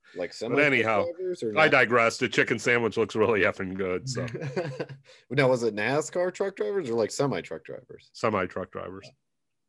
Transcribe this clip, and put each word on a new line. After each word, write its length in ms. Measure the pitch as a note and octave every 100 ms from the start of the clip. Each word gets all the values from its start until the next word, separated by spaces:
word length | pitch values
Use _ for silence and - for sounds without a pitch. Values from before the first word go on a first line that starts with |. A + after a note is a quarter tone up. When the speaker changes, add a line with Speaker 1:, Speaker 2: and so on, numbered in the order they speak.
| _
Speaker 1:
Like 180 | F2+ F2
Speaker 2:
But 40 | -
Speaker 1:
semi 200 | A2 C#3
truck 100 | D3
Speaker 2:
anyhow, 400 | B2+ A2 G#2+ F2
Speaker 1:
drivers 380 | - - F3+
or 60 | A#2
Speaker 2:
I 20 | G#2+ D#3
Speaker 1:
not? 60 |
Speaker 2:
digress. 460 | C#3 A#2+ A#2+ A2+ -
The 100 | B2+
chicken 320 | - C3 A#2
sandwich 380 | C3 A#2+ A#2 A#2
looks 180 | G#2+ A2+
really 260 | G#2+ A2
effing 340 | G2+ - F#2+ F#2+
good. 340 | F#2+ F2+ C3
So 160 | B2 B2
Speaker 1:
<laughs> 1040 | B2 D3 F3+ E3 - D#3 - _ - -
Now, 180 | C3 C3
was 140 | B2+
it 100 | A#2
nascar 600 | G#2 G#2+ C#3+ D#3 F3+ F3+
truck 240 | F3+ G3 F#3
drivers 320 | G#3 G3+ C#3+
or, 60 | A#2
like, 160 | G#2+
semi 280 | - C#3 F#2+
truck 220 | D#2 D#2+
drivers? 460 | - B1+ - - _
Speaker 2:
Semi 340 | - A#2 G#2 F#2
truck 260 | - F#2
drivers. 380 | F#2+ F2+ F#2+ - - _ _ _ _